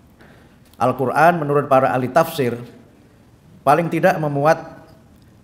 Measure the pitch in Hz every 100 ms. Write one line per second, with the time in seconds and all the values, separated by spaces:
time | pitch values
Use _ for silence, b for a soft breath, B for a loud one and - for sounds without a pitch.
0 | _ _ b b b b b - 123 127
1 | 127 135 165 175 147 143 139 135 131 127
2 | 123 151 165 - 123 117 - - - _
3 | _ _ _ _ _ - 131 151 165 165
4 | 180 160 151 143 151 165 - - - -
5 | _ _ _ _